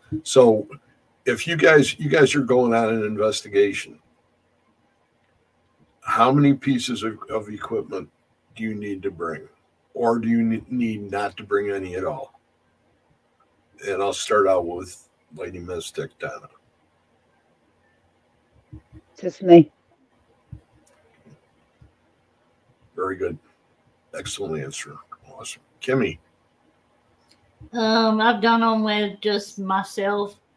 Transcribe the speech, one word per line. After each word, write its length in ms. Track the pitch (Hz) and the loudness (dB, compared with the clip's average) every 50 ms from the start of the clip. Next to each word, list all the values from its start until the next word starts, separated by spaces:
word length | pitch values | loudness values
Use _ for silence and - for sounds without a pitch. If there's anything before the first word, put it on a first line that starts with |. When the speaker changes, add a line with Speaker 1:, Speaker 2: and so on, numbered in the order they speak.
| _ - 107 104 - | _ -10 -10 -10 -6
Speaker 1:
So 420 | - - 135 123 117 110 104 101 - - - _ _ _ _ _ _ _ _ - | 2 6 6 8 8 6 4 0 -8 -14 -20 _ _ _ _ _ _ _ _ -4
if 220 | 123 120 - - | -4 -4 -2 -4
you 100 | 165 170 | -6 -2
guys, 420 | 151 185 165 156 147 131 - - - | 4 6 6 8 8 6 4 0 -6
you 120 | 156 143 | -4 0
guys 240 | 156 156 143 135 - | 2 4 4 4 4
are 80 | 147 123 | 2 0
going 320 | 117 127 127 123 117 113 | 2 2 2 2 2 2
on 140 | 113 113 110 113 | 2 2 0 0
an 120 | 113 107 | -2 -2
investigation, 960 | 104 107 101 107 107 101 - - 101 98 98 101 101 95 92 - - - - _ _ _ _ _ _ _ _ _ _ _ _ _ _ _ _ _ _ _ _ _ _ _ _ _ _ _ _ _ _ _ _ _ _ _ _ _ _ _ _ - | -4 -2 0 0 0 0 -2 -6 -2 2 2 2 2 2 -4 -10 -14 -16 -20 _ _ _ _ _ _ _ _ _ _ _ _ _ _ _ _ _ _ _ _ _ _ _ _ _ _ _ _ _ _ _ _ _ _ _ _ _ _ _ _ -8
how 300 | - - - 117 127 139 | -4 0 2 4 4 4
many 200 | 143 143 143 135 | 6 6 4 4
pieces 480 | 135 - 143 135 120 - - 120 - 113 | 2 0 -2 -2 -2 -2 -4 -6 -6 -6
of, 140 | 113 107 - - - | -8 -8 -10 -10 -8
of 180 | 113 110 104 107 | -8 -8 -8 -8
equipment 640 | 107 95 - - 117 104 101 - 101 95 82 - _ _ _ _ _ _ _ _ _ | -12 -12 -10 -6 -6 -6 -6 -8 -10 -12 -12 -14 _ _ _ _ _ _ _ _ _
do 60 | - 110 | -10 -8
you 100 | 110 107 | -8 -6
need 280 | 104 104 101 98 92 95 | -8 -8 -8 -8 -8 -8
to 60 | 98 | -8
bring? 380 | 87 82 85 82 78 73 - - _ _ _ _ _ _ _ _ - | -8 -8 -8 -8 -8 -10 -14 -18 _ _ _ _ _ _ _ _ -6
Or 240 | - 117 113 117 117 | -2 0 0 0 0
do 100 | 110 113 | 0 0
you 140 | 117 117 113 | 0 2 2
ne-, 220 | 113 113 110 - - | 0 -2 -4 -6 -6
need 400 | 127 123 120 110 107 104 101 98 101 | -4 -2 -2 -2 -4 -6 -8 -8 -6
not 240 | 101 104 98 - | -6 -6 -6 -8
to 80 | - 104 | -10 -6
bring 260 | 101 101 101 104 101 | -4 -2 -2 -2 -2
any 240 | 98 98 95 92 87 | -4 -6 -6 -8 -8
at 100 | 92 95 | -6 -6
all? 360 | - - - - - _ _ _ _ _ _ _ _ _ _ _ _ _ _ _ _ _ _ _ _ _ _ _ _ _ _ _ _ _ - - | -6 -8 -8 -12 -16 _ _ _ _ _ _ _ _ _ _ _ _ _ _ _ _ _ _ _ _ _ _ _ _ _ _ _ _ _ -12 -8
And 160 | 101 95 92 101 | -6 -4 -4 -4
I'll 100 | 101 95 | -4 -4
start 360 | - - - 107 104 98 95 | -6 -4 0 2 2 4 4
out 180 | 95 90 85 | 2 0 0
with 420 | 85 87 87 95 - - - - _ _ _ _ _ 78 | -4 -6 -10 -12 -14 -16 -20 -20 _ _ _ _ _ -16
Lady 220 | 78 - 90 95 87 | -14 -14 -12 -12 -12
Mystic, 600 | 87 90 90 85 80 - - - 85 80 _ - | -12 -10 -10 -10 -10 -10 -10 -10 -12 -12 _ -12
Donna. 300 | - 73 - - - - _ _ _ _ _ _ _ _ _ _ _ _ _ _ _ _ _ _ _ _ _ _ _ _ _ _ _ _ _ _ _ _ _ _ _ _ _ _ _ _ _ _ _ _ - - - _ - - - _ _ - | -12 -12 -12 -14 -18 -20 _ _ _ _ _ _ _ _ _ _ _ _ _ _ _ _ _ _ _ _ _ _ _ _ _ _ _ _ _ _ _ _ _ _ _ _ _ _ _ _ _ _ _ _ -20 -20 -20 _ -20 -20 -20 _ _ -10
Speaker 2:
Just 220 | - 180 - - 190 | -8 -8 -8 0 8
me. 280 | 180 170 170 151 - _ _ _ _ _ _ _ _ _ _ _ _ _ _ _ _ - - - _ _ _ _ _ _ _ _ _ _ _ _ - - _ _ _ _ _ _ _ _ _ _ _ _ _ _ _ _ _ _ _ _ _ _ _ _ _ _ _ _ _ _ _ _ | 10 12 12 10 10 _ _ _ _ _ _ _ _ _ _ _ _ _ _ _ _ -20 -20 -20 _ _ _ _ _ _ _ _ _ _ _ _ -20 -20 _ _ _ _ _ _ _ _ _ _ _ _ _ _ _ _ _ _ _ _ _ _ _ _ _ _ _ _ _ _ _ _
Speaker 1:
Very 200 | - - - 95 | -8 -6 -6 -6
good. 220 | - - - - - _ _ _ _ _ _ _ _ _ _ _ _ _ _ - | -4 -6 -6 -6 -8 _ _ _ _ _ _ _ _ _ _ _ _ _ _ -16
Excellent 460 | 78 - 104 - - 101 82 80 78 76 | -14 -12 -10 -10 -10 -8 -8 -6 -8 -8
answer. 340 | 71 - - - 73 71 - - _ - - _ - | -10 -12 -14 -14 -16 -18 -20 -20 _ -20 -20 _ -20
Awesome. 320 | - - 170 - - - _ _ _ _ | -20 -18 -16 -16 -18 -18 _ _ _ _
Kimmy. 380 | - 127 131 135 110 95 - - _ _ _ _ _ _ _ _ _ _ _ _ _ _ _ _ _ _ _ _ _ _ _ _ _ _ _ - - - - | -4 -2 0 0 0 -2 -4 -8 _ _ _ _ _ _ _ _ _ _ _ _ _ _ _ _ _ _ _ _ _ _ _ _ _ _ _ -20 -18 -10 -6
Speaker 3:
Um, 480 | 240 220 220 220 226 226 220 220 214 | -4 -2 0 2 2 2 2 2 2
I've 220 | 220 233 240 208 208 | 2 2 2 2 2
done 200 | 233 233 233 226 | 2 2 2 2
'em 200 | 226 220 220 214 | 2 0 0 0
with 380 | 214 208 208 208 202 202 - | -2 0 -2 -2 -4 -6 -6
just 380 | - 208 202 202 208 - - 202 | -4 -4 -4 -4 -6 -8 -12 -8
myself 800 | 196 190 190 196 190 - - 214 196 202 208 202 202 202 - _ _ _ _ | -6 -4 -2 -4 -4 -6 -6 -4 -2 -2 -2 -2 -4 -6 -10 _ _ _ _